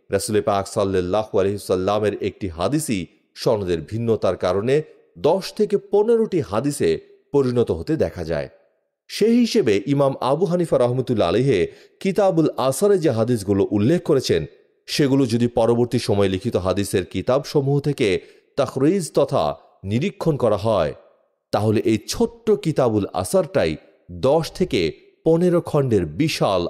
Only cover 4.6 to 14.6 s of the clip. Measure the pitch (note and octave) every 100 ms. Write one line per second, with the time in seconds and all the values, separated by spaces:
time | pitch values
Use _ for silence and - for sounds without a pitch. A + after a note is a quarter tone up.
4.6 | A2+ D3+ D3+ - _ - C#3 F#3+ - -
5.6 | G#3 G3 - G3+ G#3+ A#3 A3 F3 B2 G#2
6.6 | C#3+ C#3+ E2+ D#2+ - - _ C#3+ B2+ A#2+
7.6 | A2+ E2 E2 D#3 F2+ F2+ D#2+ D#2 C2+ -
8.6 | _ _ _ _ _ - G#3+ A#3+ A3+ A#3
9.6 | C#3+ G2+ C#3+ C#3 C#3 C3+ B2 D3 F3+ F3+
10.6 | E3 C#3+ B2 B2+ B2 A2 F2 G2+ C#3 G2+
11.6 | D#2+ - - _ F#3+ F#3+ G3 E3 D3+ -
12.6 | B2+ - G3+ G3 D#3 A2+ A2+ A#2+ F#2+ G2
13.6 | F#2 G#2 G#2+ F3 F3 C#3 - F2 D2+ -